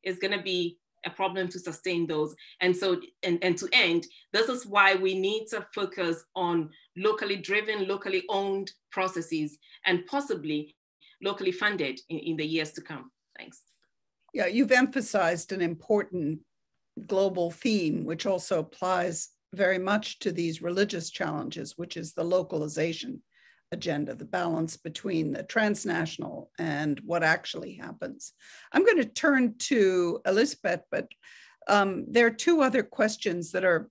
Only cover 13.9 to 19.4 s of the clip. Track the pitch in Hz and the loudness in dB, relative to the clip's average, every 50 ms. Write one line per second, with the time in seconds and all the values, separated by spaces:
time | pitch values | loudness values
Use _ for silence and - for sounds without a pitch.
13.9 | _ _ _ _ _ _ _ _ _ - 196 180 196 240 277 214 254 254 254 262 | _ _ _ _ _ _ _ _ _ 0 0 2 4 2 4 6 6 6 6 4
14.9 | - 277 220 - - 202 185 165 175 170 - - 196 190 180 170 170 165 - - | 2 -2 -4 0 0 2 2 2 2 -2 -4 -6 -4 -2 -2 -2 -2 -6 -2 0
15.9 | 214 208 202 202 180 180 156 143 160 151 - _ _ _ _ _ _ _ _ _ | 2 2 2 -2 -4 -4 -2 -2 -4 -6 -8 _ _ _ _ _ _ _ _ _
16.9 | _ - - - 202 190 196 196 185 180 175 170 170 - - 240 220 202 170 156 | _ -18 -6 -2 2 2 2 2 2 0 -2 -2 -4 -2 0 0 2 2 2 0
17.9 | 156 165 156 147 165 165 - 202 190 180 165 - 196 165 160 165 - - - 185 | 0 -2 -2 -4 -6 -4 -2 -2 -2 -2 -2 -2 -2 -2 -2 -4 -8 -4 -2 0
18.9 | 185 180 175 185 165 156 - - _ _ | 0 0 0 -2 -4 -6 -8 -10 _ _